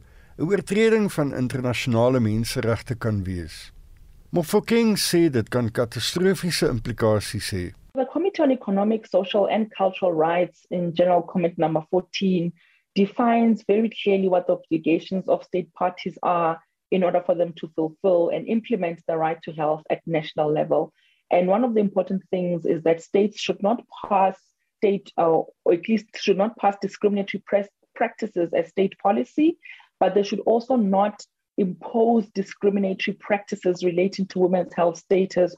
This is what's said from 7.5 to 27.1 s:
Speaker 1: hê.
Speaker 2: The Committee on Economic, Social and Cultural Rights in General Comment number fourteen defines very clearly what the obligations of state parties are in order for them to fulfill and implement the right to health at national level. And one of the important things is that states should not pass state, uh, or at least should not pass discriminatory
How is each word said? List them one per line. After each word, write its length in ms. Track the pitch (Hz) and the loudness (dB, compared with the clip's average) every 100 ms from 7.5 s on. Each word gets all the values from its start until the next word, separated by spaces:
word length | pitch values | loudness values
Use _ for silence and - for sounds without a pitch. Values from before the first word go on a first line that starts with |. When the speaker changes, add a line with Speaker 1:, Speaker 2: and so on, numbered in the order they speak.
Speaker 1:
hê. 200 | 95 87 - - | -6 -6 -10 -12
Speaker 2:
The 140 | 269 262 | -6 -4
Committee 380 | 302 392 349 | -2 -2 2
on 60 | 285 | 2
Economic, 560 | 254 - 196 208 220 - | 2 0 0 0 -2 0
Social 420 | 185 190 208 196 | -2 0 0 2
and 240 | 208 220 | 0 -2
Cultural 400 | - 190 190 185 | 0 -2 0 0
Rights 540 | 160 160 170 175 _ - | 2 2 2 -2 _ -8
in 200 | 180 175 | -4 -4
General 280 | - 180 175 | 2 4 4
Comment 340 | 170 185 170 170 | 2 -2 -2 0
number 280 | 160 156 - | 0 0 0
fourteen 600 | 180 180 - 190 180 170 - _ _ _ | -2 -2 -4 0 0 -2 -6 _ _ _
defines 680 | 190 196 - 240 233 233 214 - | 0 0 2 2 4 4 2 2
very 220 | 202 226 | 0 0
clearly 400 | - 202 196 190 | -2 0 2 2
what 180 | 180 180 | 2 0
the 60 | |
obligations 760 | 180 - 160 156 165 - 190 - | -2 -2 -2 0 0 0 -6 -2
of 160 | 170 | -2
state 240 | - 180 175 | -2 -6 -6
parties 440 | - 180 180 185 160 | -4 -4 -4 -12 -6
are 360 | - 175 160 165 _ _ - | -2 0 0 -2 _ _ -4
in 120 | 185 | 0
order 200 | 175 175 | 2 0
for 100 | 175 | 0
them 180 | 170 175 | 0 0
to 140 | 160 165 | -4 -12
fulfill 540 | - 160 - 196 175 170 | -4 -4 -2 2 2 2
and 180 | - - | -2 -2
implement 540 | 226 220 214 170 170 - | -4 -2 -4 -4 -6 -6
the 100 | 160 | -2
right 260 | 160 165 | -2 -4
to 80 | - | -10
health 300 | 160 151 156 - | -4 -2 -2 -4
at 100 | - - | -6 -2
national 460 | 160 156 - 151 | -4 -4 -2 0
level. 400 | 151 160 147 - _ _ _ - | 0 0 0 -2 _ _ _ 0
And 180 | 180 180 | 2 4
one 160 | 208 | 2
of 100 | 247 | 2
the 60 | 220 | 2
important 420 | 202 190 180 190 - | 0 0 -2 -4 -4
things 340 | 185 180 170 | -4 -2 -2
is 180 | 165 165 | -2 0
that 200 | 160 165 | 0 0
states 380 | - 196 208 - | 0 2 2 -2
should 200 | - 185 | -6 -2
not 200 | 202 233 - - - | 0 -2 -6 -16 -2
pass 300 | 196 190 190 _ _ _ - | 2 2 0 _ _ _ -2
state, 340 | 202 196 - - | 0 0 -4 -2
uh, 240 | 165 160 - _ | 2 2 0 _
or 80 | - | 0
at 160 | 175 175 | 0 2
least 180 | 220 - | -2 -2
should 220 | - - 185 | -8 -2 0
not 200 | 220 - | 0 0
pass 200 | 202 196 | -2 -2
discriminatory 640 | 196 - 208 | -8 -2 -2